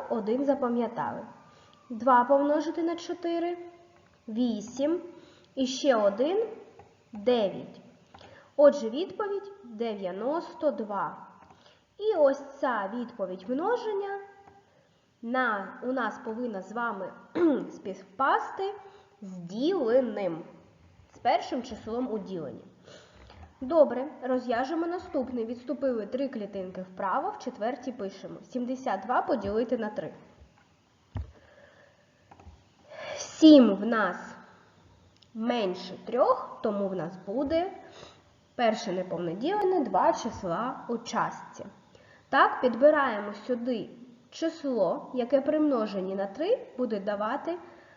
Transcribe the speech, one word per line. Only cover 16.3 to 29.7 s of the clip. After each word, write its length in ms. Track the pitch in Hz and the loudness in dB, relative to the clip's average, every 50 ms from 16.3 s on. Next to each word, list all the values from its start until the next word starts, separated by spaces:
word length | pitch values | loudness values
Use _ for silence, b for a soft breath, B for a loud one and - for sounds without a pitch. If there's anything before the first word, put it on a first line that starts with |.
| 220 233 247 233 208 190 | -6 -6 -6 -6 -6 -8
з 100 | 185 - | -10 -8
вами 420 | 233 240 240 233 214 190 185 - - - - - - | -6 -6 -4 -4 -4 -6 -8 -10 -10 -14 -18 -8 0
<clears throat> 300 | 311 349 320 269 202 - - | 2 4 4 4 2 -2 -6
співпасти 1000 | - - - 202 185 - - - - - 269 294 381 453 - - - 381 392 403 415 B B B B B B B _ _ | -10 -12 -10 -10 -12 -12 -14 -14 -4 0 2 2 2 2 0 -4 -6 -6 -6 -6 -8 B B B B B B B _ _
з 160 | - 190 185 180 | -16 -14 -12 -12
діленим, 1080 | 170 170 196 226 269 330 403 349 262 220 233 269 254 226 208 208 202 175 165 160 - - - - - - _ _ - - - - - _ - | -12 -10 -6 -2 0 0 0 0 2 4 4 4 4 2 -2 -4 -4 -4 -4 -6 -8 -14 -18 -20 -20 -20 _ _ -20 -20 -20 -20 -20 _ -18
з 40 | - | -4
першим 440 | - 240 294 359 - - 330 254 - | 0 2 2 2 0 -2 -6 -6 -6
числом 480 | - 220 - - 220 220 240 262 226 | -8 -10 -12 -10 -6 -4 -4 -4 -2
у 80 | 214 208 | -4 -6
діленні. 420 | 185 180 190 170 151 127 110 - - - - B B B B B B B B B B B B B B B - _ | -6 -6 -8 -8 -8 -8 -10 -14 -16 -20 -20 B B B B B B B B B B B B B B B -16 _
Добре, 460 | 262 254 339 320 285 233 240 247 269 302 - - 254 | -6 2 6 6 6 6 4 0 -6 -6 -8 -8 -2
розв'яжемо 640 | 247 254 254 233 247 233 233 269 277 330 320 339 339 | -2 0 0 0 0 0 0 0 0 -2 -2 -2 -2
наступний. 580 | 349 359 349 - - 294 247 - 247 240 220 | -4 -6 -6 -4 -4 -2 -2 -2 -4 -4 -4
Відступили 600 | 226 247 240 - - 294 - 277 262 247 220 202 | -4 -6 -8 -6 -6 -4 -2 -2 0 0 -2 -4
три 220 | 202 - 247 285 254 | -4 -4 -4 -4 -4
клітинки 540 | - 226 208 196 202 196 185 185 180 185 | -4 -6 -8 -6 -6 -8 -8 -8 -8 -10
вправо, 480 | 185 - - - 196 190 196 262 320 415 | -12 -10 -8 -6 -2 0 0 0 0 -2
в 140 | 415 - - | -6 -6 -8
четвертій 480 | 254 - - 208 233 277 - - 269 | -10 -8 -4 -4 -4 -4 -6 -8 -10
пишемо. 440 | 233 - 196 190 - - - 170 170 - - | -8 -8 -8 -10 -10 -12 -14 -14 -14 -16 -14
Сімдесят 580 | - - 247 247 233 262 254 - 247 196 196 | -10 -6 -6 -4 -4 -6 -6 -4 -4 -4 -4
два 200 | 190 220 247 339 | -2 0 0 0
поділити 560 | 381 - 302 226 196 196 208 220 254 247 | 2 2 0 -2 0 -2 -2 0 0 0